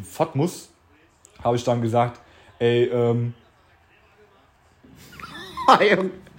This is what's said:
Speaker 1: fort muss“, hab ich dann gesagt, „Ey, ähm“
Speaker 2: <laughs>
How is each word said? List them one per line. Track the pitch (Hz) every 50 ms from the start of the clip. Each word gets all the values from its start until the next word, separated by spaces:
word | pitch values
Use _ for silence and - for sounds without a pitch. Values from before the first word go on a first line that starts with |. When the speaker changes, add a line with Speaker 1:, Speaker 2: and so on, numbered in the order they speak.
| 98 -
Speaker 1:
fort | - - 160 160 -
muss“, | 135 156 185 - - - - _ _ _ _ _ _ _ _ _ _ _ - _ - -
hab | 120 123
ich | 120 -
dann | 131 120 120 117
gesagt, | 113 117 120 120 120 117 - - - - - - - - -
„Ey, | 117 120 120 120 120
ähm“ | 117 120 120 120 120 117 120 120 120 120 - _ _ _ _ _ _ _ _ _ _ _ _ _ _ _ _ 214 _ _ _ _ _ _ _ _ _ _ _ _ - - - - - - - - - - - - - - - 1017 -
Speaker 2:
<laughs> | 247 - 196 208 202 190 190 185 - - - - -